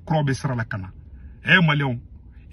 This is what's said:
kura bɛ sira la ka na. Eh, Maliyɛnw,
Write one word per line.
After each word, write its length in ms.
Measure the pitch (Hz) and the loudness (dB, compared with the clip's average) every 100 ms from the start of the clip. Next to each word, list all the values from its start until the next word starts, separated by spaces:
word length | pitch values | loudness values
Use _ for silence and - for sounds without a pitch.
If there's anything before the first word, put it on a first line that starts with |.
| - | 0
kura 160 | 160 | 0
bɛ 120 | 143 | 0
sira 200 | 127 131 | -2 -2
la 120 | 120 110 | -4 -6
ka 120 | 104 | -8
na. 140 | 92 - - - - - - | -10 -14 -20 -18 -18 -6 4
Eh, 120 | 185 | 6
Maliyɛnw, 400 | 160 147 139 123 - - - - - | 6 2 0 -4 -10 -20 -20 -20 -4